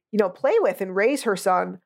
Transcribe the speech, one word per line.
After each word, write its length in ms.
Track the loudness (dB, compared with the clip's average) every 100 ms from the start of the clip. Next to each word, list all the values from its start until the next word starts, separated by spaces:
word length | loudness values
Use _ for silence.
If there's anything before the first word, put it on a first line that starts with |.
| _
you 60 | -2
know, 100 | -2
play 280 | 0 0 2
with 200 | 2 -2
and 160 | -4 0
raise 280 | 0 0
her 120 | -2 -2
son. 460 | 0 0 0 -8